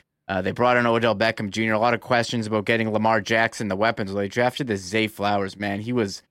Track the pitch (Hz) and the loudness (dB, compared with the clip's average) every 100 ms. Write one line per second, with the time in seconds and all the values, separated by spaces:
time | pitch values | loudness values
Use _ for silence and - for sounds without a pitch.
0 | _ _ - 95 95 92 123 123 120 117 | _ _ -6 -2 -2 2 4 4 4 4
1 | 117 101 113 110 104 104 113 107 120 117 | 2 2 0 0 -6 -2 0 2 2 0
2 | - 120 117 120 107 107 101 117 113 107 | 0 0 0 -2 -2 -2 0 0 0 0
3 | 110 110 95 113 113 - 107 95 113 117 | 2 2 2 2 2 -2 -4 0 0 0
4 | 98 98 101 120 123 - 135 101 92 107 | -4 -4 -4 0 0 0 -4 -4 -2 -2
5 | 110 - 101 101 98 98 104 101 110 123 | -2 -2 -2 0 -2 -6 -6 -4 -2 0
6 | 101 - - | 0 -4 -16